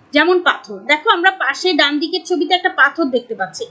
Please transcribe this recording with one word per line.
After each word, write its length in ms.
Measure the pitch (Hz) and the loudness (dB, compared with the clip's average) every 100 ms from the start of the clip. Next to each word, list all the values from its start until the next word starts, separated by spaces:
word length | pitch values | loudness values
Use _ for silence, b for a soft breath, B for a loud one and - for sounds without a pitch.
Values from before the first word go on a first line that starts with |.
| _ | _
যেমন 300 | 285 330 359 | 2 4 4
পাথর। 360 | 285 - - 196 | 2 -2 -6 -8
দেখো 320 | 220 302 453 | -2 0 2
আমরা 200 | 370 370 | 2 2
পাশে 420 | 381 247 277 370 | 0 -2 -2 0
ডান 260 | 311 285 294 | 2 2 0
দিকের 260 | 320 349 | -4 -6
ছবিতে 300 | - 349 339 | -4 -2 0
একটা 140 | 359 370 | 0 0
পাথর 360 | - 269 285 | 2 2 2
দেখতে 300 | 302 240 - | -2 -2 -4
পাচ্ছি। 300 | 208 185 - 233 | -8 -8 -10 -4